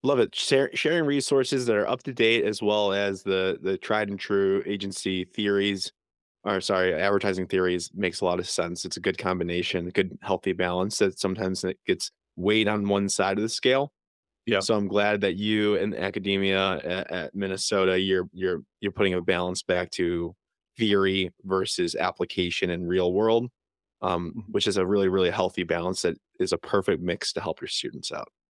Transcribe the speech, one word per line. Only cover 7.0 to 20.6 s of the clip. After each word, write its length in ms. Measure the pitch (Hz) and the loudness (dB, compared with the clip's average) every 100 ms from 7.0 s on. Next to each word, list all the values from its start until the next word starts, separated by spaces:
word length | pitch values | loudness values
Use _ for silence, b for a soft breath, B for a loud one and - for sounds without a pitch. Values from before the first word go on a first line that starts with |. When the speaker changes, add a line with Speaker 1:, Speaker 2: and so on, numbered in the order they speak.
| 98 101 101 92 90 | 2 2 2 -2 0
Speaker 1:
theories 420 | 95 92 90 85 | 0 2 0 -4
makes 260 | 95 95 85 | -4 -4 0
a 40 | |
lot 140 | 92 90 | 0 0
of 100 | 90 | -2
sense. 360 | - 85 87 | -4 -4 -4
It's 120 | 90 - | -8 -4
a 40 | |
good 180 | 92 95 | -4 -2
combination, 680 | 95 92 85 87 87 92 87 | -2 -2 -2 -2 -2 -4 -2
a 20 | |
good 260 | 92 92 76 | 0 0 -4
healthy 300 | - 113 - | -4 -2 -2
balance 460 | 90 90 90 98 - | 0 0 0 -2 2
that 200 | 101 - | 0 0
sometimes 460 | 95 92 95 92 | -4 -2 -2 -2
it 140 | 92 - | -4 -6
gets 280 | - 87 - _ _ - | -4 -2 -4 _ _ -4
weighed 320 | 92 107 104 | 2 2 2
on 200 | 107 101 | 2 2
one 200 | 101 98 | 2 2
side 280 | - 98 101 | 0 0 2
of 40 | |
the 60 | 113 | -2
scale. 440 | - 127 131 143 _ _ _ _ _ - | 0 2 2 0 _ _ _ _ _ -2
Speaker 2:
Yeah. 140 | 101 | 0
Speaker 1:
So 160 | 98 107 | 2 2
I'm 100 | 101 | 2
glad 340 | 101 101 104 | 2 2 2
that 120 | 98 | 0
you 400 | 90 107 107 104 | 0 0 2 2
and 200 | 104 101 - | 2 0 -2
academia 800 | 95 104 95 98 98 95 95 90 | -4 -2 0 0 2 2 0 0
at, 320 | - 92 - | -2 -4 -4
at 240 | 90 76 | -6 -6
Minnesota, 640 | 98 98 95 - 101 92 92 | -6 -4 -2 0 2 4 2
you're, 300 | 95 92 90 | 2 0 -2
you're, 300 | 92 92 85 - _ | -4 -4 -4 -8 _
you're 120 | 101 | -6
putting 220 | - 101 | 0 0
a 60 | 90 | 2
balance 440 | 90 90 90 92 | 0 0 0 -4
back 260 | - 90 90 | 0 0 0
to 440 | - 87 85 85 - _ _ | -2 -2 -2 -4 -10 _ _